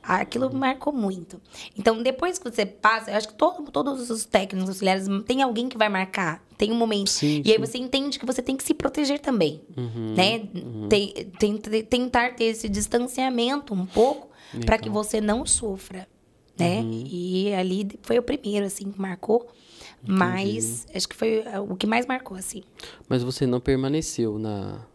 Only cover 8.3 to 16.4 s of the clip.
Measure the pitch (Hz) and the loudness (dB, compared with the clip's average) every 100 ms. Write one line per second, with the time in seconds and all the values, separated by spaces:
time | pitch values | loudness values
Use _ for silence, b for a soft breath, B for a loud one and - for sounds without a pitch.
8.3 | 262 247 269 - 302 277 285 277 285 - | -2 -2 -4 0 0 0 0 0 0 0
9.3 | 226 156 151 - 147 120 117 110 110 190 | 2 2 0 -10 -8 -6 -4 -2 2 2
10.3 | 226 202 - 123 110 104 202 202 - - | 2 -6 -10 -8 -8 2 2 2 -6 -12
11.3 | - 208 214 214 220 220 247 254 247 247 | -2 0 0 -2 -4 0 0 2 2 0
12.3 | 247 226 226 214 202 208 240 247 262 262 | 0 0 0 -4 -2 0 0 0 -2 -2
13.3 | 240 240 285 285 190 185 202 247 294 - | 0 0 -2 -4 -4 0 4 4 4 -10
14.3 | B B - 117 220 220 208 208 220 208 | B B -2 2 2 2 -2 0 0 0
15.3 | 226 311 - 220 190 - 185 190 _ _ | 0 2 0 0 -8 -10 -14 -14 _ _
16.3 | _ | _